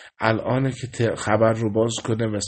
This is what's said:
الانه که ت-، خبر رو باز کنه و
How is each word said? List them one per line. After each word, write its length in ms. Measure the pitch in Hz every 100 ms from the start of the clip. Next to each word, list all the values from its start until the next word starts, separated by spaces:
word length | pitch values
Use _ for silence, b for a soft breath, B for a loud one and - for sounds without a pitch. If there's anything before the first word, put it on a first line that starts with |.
| B -
الانه 520 | 113 110 - 127 135
که 160 | 127 117
ت-، 280 | - 113 -
خبر 380 | - 110 113
رو 200 | 113 110
باز 200 | 107 117 117
کنه 240 | - 110 113
و 120 | 104